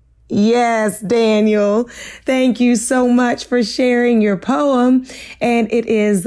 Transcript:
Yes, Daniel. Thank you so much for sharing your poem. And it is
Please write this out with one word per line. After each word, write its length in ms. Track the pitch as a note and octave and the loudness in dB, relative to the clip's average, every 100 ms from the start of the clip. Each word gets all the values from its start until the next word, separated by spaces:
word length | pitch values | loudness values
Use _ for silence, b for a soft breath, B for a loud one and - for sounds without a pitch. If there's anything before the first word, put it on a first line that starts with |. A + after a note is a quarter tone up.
| _ _ - | _ _ -6
Yes, 720 | - G#3+ A#3+ A#3 A3+ G#3+ G#3 | -2 2 2 0 0 -2 -4
Daniel. 880 | F#3+ A#3 A3 G#3+ G#3+ G#3+ G3+ G#3+ A#3+ B B B - | -2 0 2 2 2 2 2 0 -4 B B B -4
Thank 320 | C4 B3+ A3+ | 0 0 2
you 160 | B3 | 0
so 320 | A#3 - B3+ B3 | 0 0 0 2
much 380 | B3 B3 - | 2 0 -2
for 180 | - B3 | -2 -2
sharing 580 | G#3 - B3+ A#3+ A#3+ A3+ | -2 -2 0 2 2 2
your 160 | G#3 F#3 | 2 -2
poem. 720 | - C#4 C#4+ B3+ B3 B3+ B3+ B B B | -2 0 0 2 2 2 -2 B B B
And 320 | B3 A#3 A3+ | -2 0 0
it 140 | A#3 A3+ | -2 0
is 400 | A3 G#3 G3 | 0 0 0